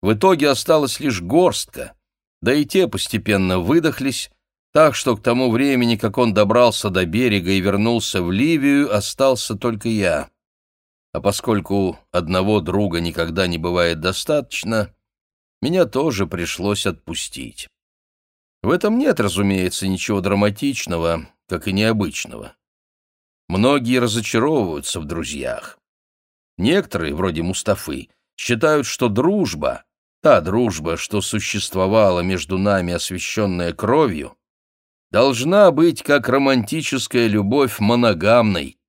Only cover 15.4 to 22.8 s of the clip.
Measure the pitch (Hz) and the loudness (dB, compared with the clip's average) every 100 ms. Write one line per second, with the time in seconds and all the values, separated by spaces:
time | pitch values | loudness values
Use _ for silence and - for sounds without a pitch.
15.4 | _ _ 135 185 160 127 156 101 90 90 | _ _ -2 2 2 2 -2 -2 -4 -4
16.4 | 85 - 95 104 98 87 - 78 - - | -6 -4 -2 -2 -2 -6 -10 -10 -10 -12
17.4 | 60 - - _ _ _ _ _ _ _ | -14 -14 -20 _ _ _ _ _ _ _
18.4 | _ _ 107 180 208 226 294 196 104 90 | _ _ -2 0 2 2 2 2 0 0
19.4 | 101 98 92 - 98 92 - 101 92 98 | 0 2 -2 -2 -4 -4 -2 -2 0 2
20.4 | 104 104 139 131 - 87 82 82 80 _ | 2 0 -4 -4 -4 -2 -2 -2 -6 _
21.4 | _ 87 101 95 110 110 95 - - 123 | _ -8 -4 0 0 0 -2 -6 -12 -12
22.4 | - _ _ _ | -16 _ _ _